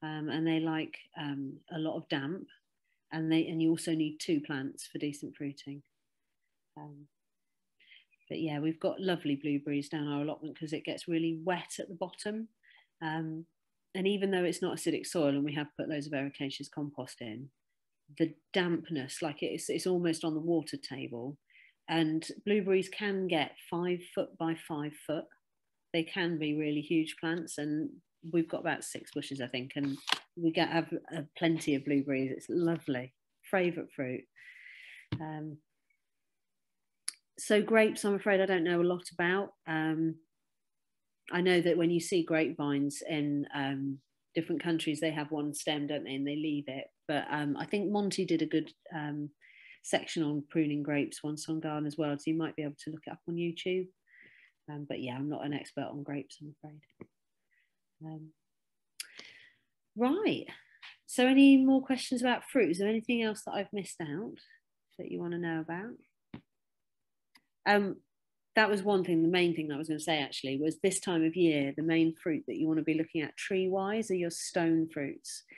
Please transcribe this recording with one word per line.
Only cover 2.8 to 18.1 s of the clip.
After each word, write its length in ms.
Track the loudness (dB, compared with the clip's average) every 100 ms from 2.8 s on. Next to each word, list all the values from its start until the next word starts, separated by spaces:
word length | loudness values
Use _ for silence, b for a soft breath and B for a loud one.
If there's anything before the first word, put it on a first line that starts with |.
| _ _ _
and 220 | -4 2
they, 140 | 4 2
and 160 | 2
you 80 | 2
also 240 | 2 0
need 240 | 0 0 -2
two 220 | 0 0
plants 460 | 0 -4 -4 -8 -12
for 120 | -6
decent 360 | -6 -6 -12 -8
fruiting. 460 | -10 -8 -12 -14 _ _ _ _ _ _ _ _ _ -18
Um, 300 | -16 -18 -20 _ _ _ _ _ _ _ b b b b _
but 120 | -6
yeah, 180 | -4 -2
we've 200 | -2 -2
got 200 | -4 -2
lovely 360 | -2 -2 -2 -2
blueberries 520 | 0 -2 0 -4 -4
down 200 | -4 -2
our 140 | -2
allotment 360 | -4 -6 -10 -10
'cause 140 | -6
it 120 | -6
gets 240 | -6 -8 -2
really 300 | 0 0 -2
wet 340 | -2 -2 -4 -10
at 100 | -10
the 60 |
bottom. 540 | -8 -8 -6 -6 -6 -8 _ b b b _
Um, 460 | -4 -4 -4 -6 -12 _ _ _ _
and 120 | 0 2
even 240 | 2 2
though 140 | 2
it's 180 | 2 0
not 140 | -2 0
acidic 300 | 0 -2 -2
soil 220 | 2 2
and 160 | 2
we 100 | 0
have 200 | -2 -6 -6
put 120 | -4
loads 180 | -4 -2
of 60 |
ericaceous 580 | -4 -4 -4 -6 -6 -10
compost 500 | -6 -6 -6 -12 -10
in, 280 | -10 -10 -12 _ _ _ _ _ _